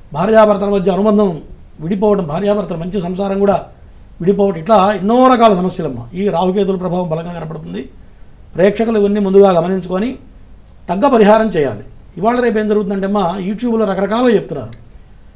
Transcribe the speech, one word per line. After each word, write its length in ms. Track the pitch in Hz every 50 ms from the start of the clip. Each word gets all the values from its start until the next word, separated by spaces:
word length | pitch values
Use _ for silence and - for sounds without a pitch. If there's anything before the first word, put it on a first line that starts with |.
| - -
భార్యాభర్తల 560 | 143 151 185 220 220 220 214 208 202 196 202 202
మధ్య 240 | 202 196 175 196
అనుబంధం 500 | 180 185 208 220 202 208 208 190 160 - - - - - - - - -
విడిపోవడం, 460 | 156 170 208 185 220 208 208 190 175
భార్యాభర్తల 500 | 143 151 180 208 202 208 208 180 165 175
మంచి 240 | 160 165 180 196 202
సంసారం 380 | 175 180 185 185 196 196 196 196
కూడా 280 | 202 196 180 160 - - - - - - - - - - - -
విడిపోవడం, 380 | - 190 196 190 202 196 175 160
ఇట్లా 360 | 156 214 220 190 190 208 214
ఎన్నో 340 | 180 185 214 233 254 254 254
రకాల 260 | 254 233 233 220 196
సమస్యలమ్మా. 540 | 180 180 180 - - 165 139 123 117 120 - 170
ఈ 140 | 185 202 196
రాహుకేతుల 480 | 160 170 185 185 185 208 190 190 190
ప్రభావం 320 | 175 180 175 175 185 175 160
బలంగా 240 | 160 165 170 175
కనపడుతుంది. 560 | 175 165 160 156 160 160 165 170 180 220 269 - - - - - - - - - - - - - -
ప్రేక్షకులు 440 | 160 180 202 202 - 226 233 226 208
ఇవన్నీ 220 | 202 202 208 214
ముందుగా 300 | 202 190 190 196 196 196
గమనించుకొని 680 | 180 165 165 180 190 185 180 175 185 190 220 269 - - - - - - - - - - - - - - - -
తగ్గ 200 | 175 196 - 269 262
పరిహారం 340 | 220 202 202 220 220 220 208
చేయాలి. 360 | 175 160 143 127 101 - - - - - - - -
ఇవాళ 240 | 175 196 233 247 247
రేపు 180 | 240 233 214 220
ఏం 100 | 214 208
జరుగుతుందంటే 380 | 208 214 202 190 202 196 196
అమ్మా, 320 | 196 208 208 185 165 190 202
YouTube-లో 480 | 175 196 214 - 247 240 226 220 214
రకరకాలుగా 480 | 202 185 190 202 190 214 240 254 247 214
చెప్తున్నారు. 480 | 170 - - 156 135 110 - - - - - - - - - - - - - -